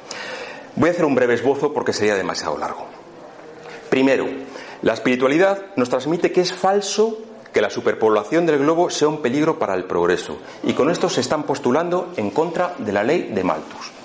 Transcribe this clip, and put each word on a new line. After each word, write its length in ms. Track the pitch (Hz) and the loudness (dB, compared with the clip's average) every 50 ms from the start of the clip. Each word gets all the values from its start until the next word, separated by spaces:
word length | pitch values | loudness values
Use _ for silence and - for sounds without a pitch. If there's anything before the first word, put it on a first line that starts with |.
| - - - - - - - - - - - - - - - | -18 -14 -14 -12 -12 -12 -12 -12 -12 -14 -14 -16 -18 -10 -2
Voy 140 | - 131 165 | 2 2 2
a 40 | 175 | 2
hacer 120 | 175 170 | 2 2
un 80 | 147 139 | 2 4
breve 220 | 123 127 120 120 | 4 4 4 2
esbozo 380 | 113 113 135 139 135 160 143 - | 2 2 2 2 2 0 -2 -2
porque 200 | - 98 - 104 | -2 -2 -2 -2
sería 220 | - 104 107 104 | 0 0 2 2
demasiado 420 | 98 92 85 82 - - 82 73 71 | 0 0 -2 -4 -4 -4 -4 -4 -4
largo. 300 | - - - - - - - - - - - - - - - - - - - - - - - - - - | -4 -6 -8 -10 -12 -14 -16 -18 -20 -20 -20 -20 -20 -20 -20 -20 -20 -20 -20 -18 -18 -18 -18 -18 -4 0
Primero, 380 | - 131 131 135 131 104 80 - - - - - - - - - - - | 2 4 4 4 4 2 0 -2 -6 -8 -12 -12 -14 -16 -16 -16 -14 -2
la 120 | - - 110 | -2 0 0
espiritualidad 840 | - - 135 123 123 135 131 143 160 190 196 196 196 - - - | 0 0 0 2 2 2 2 4 4 4 4 2 0 -4 -6 -2
nos 140 | - 123 - | -2 0 0
transmite 420 | 143 127 123 147 170 180 - 170 | 0 0 0 0 0 0 0 2
que 100 | - 185 | 2 2
es 100 | 180 175 | 2 2
falso 680 | - - - 190 196 202 202 - - - 214 226 220 - - - - - - - - | 0 0 2 2 2 2 0 0 0 0 0 0 0 -6 -10 -16 -18 -20 -18 -2 0
que 80 | 113 | 2
la 80 | 104 101 | 2 2
superpoblación 800 | - 123 110 117 104 - 113 110 107 104 104 - 156 165 175 165 | 0 0 0 0 0 4 4 4 4 4 2 2 2 2 4 4
del 100 | 151 143 | 4 4
globo 320 | 139 151 165 165 175 156 | 4 4 4 4 2 0
sea 180 | - - 147 151 | 2 2 2 2
un 140 | 151 151 | 2 0
peligro 380 | - 123 120 147 151 - - - | -2 0 0 2 2 2 2 0
para 160 | - 98 95 | -2 -2 -2
el 80 | 95 - | -2 -2
progreso, 560 | - 82 87 87 85 90 85 - - 78 - - - - - - | -2 0 2 4 4 2 2 0 -6 -10 -12 -12 -16 -14 -6 -4
y 100 | 127 - | -2 2
con 160 | - 127 151 | 2 2 2
esto 180 | 170 - - 175 | 2 2 0 0
se 140 | - - | 0 0
están 220 | - - 165 151 147 | 0 0 -2 -2 -2
postulando 680 | - 143 - - 123 123 151 170 175 180 180 180 175 - - | -2 -4 -2 0 2 2 2 2 0 -2 -2 -4 -4 -6 -4
en 140 | 107 101 | -4 -2
contra 420 | - 147 160 175 170 - 180 175 - - | 0 0 0 0 0 -2 -2 -2 -4 -6
de 120 | 123 104 | -4 -2
la 120 | 98 101 104 | 0 0 2
ley 260 | 123 156 127 - - | 2 2 0 -2 -2
de 120 | 113 98 90 | -4 -2 0
Malthus. 480 | 87 80 78 78 - - - - - - - | 0 -2 -2 -6 -10 -14 -16 -16 -16 -16 -18